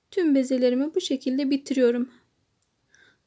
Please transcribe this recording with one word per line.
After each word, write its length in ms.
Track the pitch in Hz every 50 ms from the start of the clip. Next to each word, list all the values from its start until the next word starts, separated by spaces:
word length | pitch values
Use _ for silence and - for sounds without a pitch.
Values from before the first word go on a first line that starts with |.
| _ _
Tüm 240 | - 403 349 311 277
bezelerimi 600 | 269 254 262 262 254 254 247 247 254 277 311 311
bu 60 | 370
şekilde 500 | 349 - 285 262 - 262 262 269 294 269
bitiriyorum. 600 | 285 269 - - 262 269 254 233 240 247 247 - _ _ _ _ _ _ _ _ _ _ _ _ _ _ _ _ _ _ _ _ _ _ _